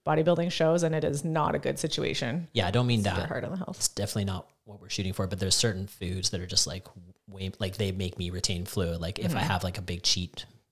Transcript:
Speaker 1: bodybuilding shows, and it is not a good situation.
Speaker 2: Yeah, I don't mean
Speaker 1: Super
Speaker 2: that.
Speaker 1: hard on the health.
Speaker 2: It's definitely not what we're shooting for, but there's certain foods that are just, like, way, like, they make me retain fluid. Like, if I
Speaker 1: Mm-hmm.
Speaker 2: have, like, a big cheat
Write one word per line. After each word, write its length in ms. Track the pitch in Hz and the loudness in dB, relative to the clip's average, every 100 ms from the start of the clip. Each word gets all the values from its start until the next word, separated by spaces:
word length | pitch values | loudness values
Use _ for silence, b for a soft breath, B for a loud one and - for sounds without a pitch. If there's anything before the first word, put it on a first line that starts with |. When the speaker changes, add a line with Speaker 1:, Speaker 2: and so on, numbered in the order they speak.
| - | 2
Speaker 1:
bodybuilding 460 | 156 160 165 170 | 4 6 4 2
shows, 320 | - 160 170 | 2 4 6
and 100 | 165 | 4
it 100 | 160 | 2
is 220 | 151 143 165 | 2 0 0
not 300 | 160 151 147 | 2 2 2
a 40 | |
good 200 | - 147 | 0 -2
situation. 680 | 165 - 135 - 120 151 170 | -2 0 0 0 -2 -2 -2
Speaker 2:
Yeah, 140 | 117 90 | 0 2
I 40 | |
don't 160 | 113 123 | 2 4
mean 160 | 117 | 2
Speaker 1:
Super 120 | 101 92 | 2 0
Speaker 2:
that. 100 | 82 | -2
Speaker 1:
hard 160 | - | -4
on 80 | - | -4
the 60 | 185 | -6
health. 200 | - - | -6 -4
Speaker 2:
It's 100 | - | -4
definitely 380 | - 101 110 98 | -2 -2 -2 -2
not 220 | 92 - _ - | -2 -8 _ -20
what 140 | 104 | -20
we're 100 | - | -8
shooting 240 | - 95 | -4 -2
for, 120 | 95 92 | -2 -2
but 140 | 95 | -2
there's 160 | 95 - | 2 4
certain 320 | 117 95 98 | 2 0 -6
foods 420 | - 90 92 90 | -6 -4 -2 -2
that 120 | 87 | -2
are 60 | 90 | -2
just, 200 | - - | 0 0
like, 200 | 85 - - 87 - - | -2 -12 -18 -20 -20 -20
way, 240 | 98 95 - | -8 -8 -4
like, 180 | 98 92 | -4 0
they 140 | 101 | -2
make 280 | 95 92 - | 0 -4 -4
me 100 | 87 | -4
retain 360 | 90 - 90 92 | -2 -2 -2 -2
fluid. 360 | - 85 85 | -2 -2 -2
Like, 160 | 82 - | -4 -2
if 160 | 180 131 | -2 0
I 40 | |
Speaker 1:
Mm-hmm. 80 | - | 0
Speaker 2:
have, 160 | 92 | 0
like, 140 | 92 90 | 0 -4
a 20 | |
big 220 | 90 87 | -6 -2
cheat 420 | - - 90 - - - _ | 0 0 -2 -10 -16 -20 _